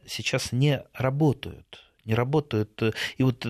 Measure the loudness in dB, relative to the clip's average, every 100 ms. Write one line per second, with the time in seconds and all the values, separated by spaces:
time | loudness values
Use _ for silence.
0 | -12 -8 -2 -2 -2 2 2 2 -4 -4
1 | -2 2 2 2 -4 -14 -20 -20 _ _
2 | -2 0 2 0 0 -2 -2 -2 -2 -2
3 | -4 0 0 0 -2